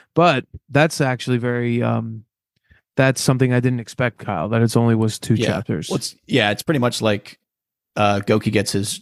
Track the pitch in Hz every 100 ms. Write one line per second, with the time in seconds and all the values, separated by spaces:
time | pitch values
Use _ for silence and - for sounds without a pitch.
0 | _ - 170 135 - - - 139 160 -
1 | 135 127 - 123 123 120 120 120 117 117
2 | 113 113 - _ _ _ _ _ _ -
3 | 131 131 - 127 131 123 123 123 110 -
4 | 123 - - 92 95 113 117 120 117 110
5 | 110 - - 110 110 95 - 87 - -
6 | - - - 127 104 104 - 147 120 -
7 | 110 101 - - _ _ _ _ _ -
8 | 104 101 - 110 110 104 - 98 98 -